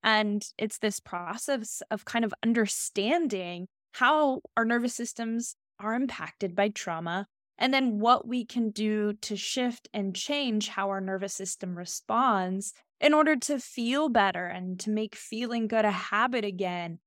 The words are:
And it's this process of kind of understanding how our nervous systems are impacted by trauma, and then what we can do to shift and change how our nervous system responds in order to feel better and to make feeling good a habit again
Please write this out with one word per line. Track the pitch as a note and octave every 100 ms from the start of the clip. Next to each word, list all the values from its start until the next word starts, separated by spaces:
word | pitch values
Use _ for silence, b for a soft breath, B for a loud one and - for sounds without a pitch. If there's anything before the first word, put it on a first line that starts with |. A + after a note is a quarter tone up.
And | A3 G#3+ G#3+ G#3 - -
it's | G#3+ -
this | G#3+ G3+
process | - F3 F3 A3 - C4+ G#3+ - -
of | G#3+
kind | - A#3 A3+
of | -
understanding | A3+ A#3 G#3 - - - G#3 E4+ D#4+ F#3+ F3 F3 F#3 _ _
how | - B3 A#3+ C#4 C4 - -
our | A3+
nervous | A#3+ A#3+
systems | - A#3+ - A3+ A3+ A#3+ - _ _
are | G#3
impacted | A#3 C4 - D#3 - G3 F3+
by | G3+
trauma, | G#3 - E3 E3+ F3+ G3 _ _ -
and | C4
then | C4+ C4 G#3
what | A3+ B3+ -
we | B3
can | A3+ B3 A3+
do | G#3+ G#3+ G#3+ G#3 G#3
to | - G3+
shift | - - B3 A#3+ -
and | G#3+ G3
change | F#3 - C#4+ C4+ G#3+ G#3
how | - G3
our | G3
nervous | F#3+ F#3+ G3
system | - F#3+ - F#3 F3
responds | F3 - - A3+ C4 G3+ F#3 F#3+ G3 - _ _
in | D4
order | D4+ D#4 D4+
to | - C#4+
feel | - - A#3 C4+ D#4
better | A#3 G3 F3 F3+
and | F3+ F#3 F#3
to | G#3+
make | G#3+ G#3+ -
feeling | - A3 A#3+ A#3 A3
good | A3+ G#3+
a |
habit | F#3 - G#3 B3 B3
again | G#3 F#3 F#3 F3 E3+ E3+